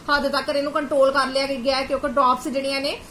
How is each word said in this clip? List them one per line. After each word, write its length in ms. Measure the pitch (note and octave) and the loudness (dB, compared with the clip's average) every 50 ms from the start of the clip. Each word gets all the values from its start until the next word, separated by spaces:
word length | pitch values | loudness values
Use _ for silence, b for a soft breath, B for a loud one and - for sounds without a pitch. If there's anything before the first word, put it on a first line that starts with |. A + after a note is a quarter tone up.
| B D4+ C#4+ | B 0 0
ਹੱਦ 120 | C#4+ B3+ | 0 0
ਤੱਕ 220 | C4+ C#4 C#4+ - D#4 | 0 -2 -2 -2 0
ਇਹਨੂੰ 220 | C#4+ C#4+ C#4+ D4 | -2 -2 -2 0
control 400 | C#4+ D#4 D4 - D4+ C4+ C4+ C4+ | -2 -2 -2 0 4 4 4 4
ਕਰ 160 | C4+ C#4 C4 | 4 2 0
ਲਿਆ 200 | C4 C4 C4+ C#4 | 2 0 -2 -2
ਗਿਆ 280 | C#4 C#4 B3 A#3 C#4 C4 | 0 -2 -2 0 0 0
ਹੈ, 80 | C4 C4+ | 0 -2
ਕਿਉਂਕਿ 240 | C#4 C#4 C4+ D4 | -2 -2 -2 -2
drops 400 | C#4 A#3+ C#4+ C4 B3 B3+ B3+ - | 0 2 4 4 4 2 2 -2
ਜਿਹੜੀਆਂ 340 | D#4 A#3+ C4+ C4+ C#4 C#4 C4+ | -4 -4 -2 -2 -2 -4 -2
ਨੇ 180 | C4+ D4 F#4+ - B B | -4 -4 -6 -6 B B